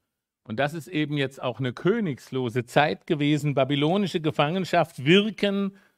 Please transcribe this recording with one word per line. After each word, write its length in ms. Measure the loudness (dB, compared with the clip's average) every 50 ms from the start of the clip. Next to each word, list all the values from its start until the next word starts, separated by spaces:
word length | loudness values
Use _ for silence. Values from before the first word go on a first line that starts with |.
| _ _ _ _ _ _ _ _ _
und 160 | -8 -4 -2
das 140 | -2 -2 -2
ist 120 | -6 -10
eben 300 | -6 -4 -4 -2 -2 -2
jetzt 240 | -2 -4 -4 -6 -6
auch 200 | -6 -6 -4 -4
eine 120 | -4 -4 -4
königslose 920 | -2 0 0 0 2 0 -4 -6 -8 -10 -8 -6 -4 -4 -2 -2 -4 -6
Zeit 400 | 0 2 2 2 2 0 -4 _
gewesen, 480 | -4 -2 0 2 2 0 0 0 0 0
babylonische 640 | 0 0 2 2 0 2 2 2 0 0 -2 -2 -2
Gefangenschaft, 840 | -2 0 0 2 0 0 0 -2 -2 2 2 2 2 0 -4 -2 2
wirken 720 | 6 6 6 6 2 -2 -2 -2 -2 0 -2 -2 -4 -6 -10 _ _ _